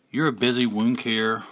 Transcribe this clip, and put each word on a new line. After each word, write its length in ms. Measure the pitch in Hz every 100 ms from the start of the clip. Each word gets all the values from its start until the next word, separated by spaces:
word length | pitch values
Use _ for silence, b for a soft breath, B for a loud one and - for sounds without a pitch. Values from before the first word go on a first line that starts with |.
| _
You're 180 | 127 156
a 40 |
busy 340 | 110 120 123 120
wound 320 | 104 113 123
care 460 | 117 113 110 110 B